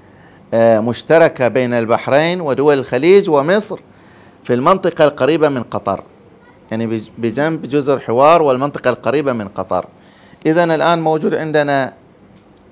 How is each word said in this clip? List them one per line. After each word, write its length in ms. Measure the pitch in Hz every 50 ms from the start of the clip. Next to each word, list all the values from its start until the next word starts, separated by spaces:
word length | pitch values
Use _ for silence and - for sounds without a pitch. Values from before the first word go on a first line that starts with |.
| _ - - - - - - - - - -
آه، 260 | 113 113 117 113 107
مشتركة 680 | 110 120 117 - - - 156 165 165 143 - - 127
بين 260 | 117 104 135 127 120 123
البحرين 680 | 120 113 107 117 107 - 123 127 147 156 170 180 185
ودول 380 | 170 143 127 123 139 151 143 139
الخليج 500 | 120 - 127 127 143 175 196 202 175 185
ومصر 500 | 151 143 139 160 190 214 202 - 175 - - _ - _ - - - - - - _ _ -
في 100 | - 123
المنطقة 500 | 123 135 170 190 190 190 175 - - 156
القريبة 460 | 143 139 - 131 135 160 160 156 147
من 140 | 139 127 110
قطر، 400 | - - 120 - 101 95 - - - - _ - - _ _ _ - _ _ _ -
يعني 160 | 110 110 113
بج-، 220 | 110 113 110 107 - -
بجنب 440 | - 113 117 107 127 147 160 160 147
جزر 380 | 139 127 135 147 131 139 139 120
حوار 420 | - - 113 123 139 151 170 170
والمنطقة 480 | 156 143 127 127 139 143 - - - 127
القريبة 440 | 117 - - 117 123 151 147 139 123
من 140 | 113 101
قطر. 380 | 98 - 98 92 - 95 90 - - - - - - - - - - - _ -
إذن 260 | 156 160 170 175 165
الآن 300 | 160 151 147 165 170 165
موجود 320 | 160 156 160 156 156 156 151
عندنا 600 | - 156 156 151 151 147 143 143 139 131 - - _ _ _ _ _ _ _ _ - _ _ _ _ _ _